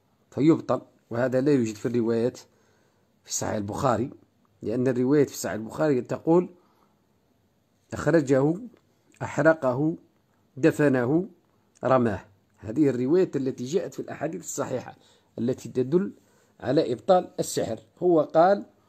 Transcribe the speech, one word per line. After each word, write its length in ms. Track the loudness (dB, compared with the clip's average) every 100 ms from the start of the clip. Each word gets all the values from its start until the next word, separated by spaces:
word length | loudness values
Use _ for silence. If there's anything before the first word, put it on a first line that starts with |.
| _ _ _
فيبطل، 520 | 0 4 4 2 -4 -6 _ -10
وهذا 300 | -4 -2 0
لا 120 | 2
يوجد 220 | 2 0
في 120 | -4 -4
الروايات 520 | -2 0 0 -2 -4 -16 _ _ _ _ _ _ _
في 80 | -10
صحيح 220 | -8 -4
البخاري، 560 | -6 -6 -2 0 0 -4 -10 _ _ _ _
لأن 260 | -6 -2 0
الرواية 360 | 0 2 2
في 120 | 2 -2
صحيح 180 | -8
البخاري 460 | -8 -8 -2 0 0
تقول: 480 | -2 -4 2 2 0 -8 _ _ _ _ _ _ _ _ _ _ _ _ _
"أخرجه، 600 | -6 2 2 4 2 2 -2 -8 -20 _ _ _ -12
أحرقه، 760 | -8 2 2 4 0 0 -2 -4 _ _ _ _ _ 0
دفنه، 720 | 2 4 2 2 2 0 -2 -10 _ _ _ _
رماه". 400 | 2 2 2 -2 -8 _ _ _
هذه 320 | -6 0 2
الرواية 420 | 2 0 2 0 -2
التي 280 | -6 -6
جاءت 300 | -4 -4 -6
في 60 | -10
الأحاديث 400 | -12 -8 -8 -8
الصحيحة 560 | -10 -8 -6 -6 -10 -18 _ _ _ -6
التي 300 | -4 -4 -6
تدل 440 | -4 0 0 0 -8 _ _ _ _
على 320 | -2 0 0
إبطال 380 | -2 2 2 2 -6
السحر. 380 | -6 -4 -4 -6 -12 -2
هو 180 | 2 2
قال: 460 | 2 4 4 2 -4 _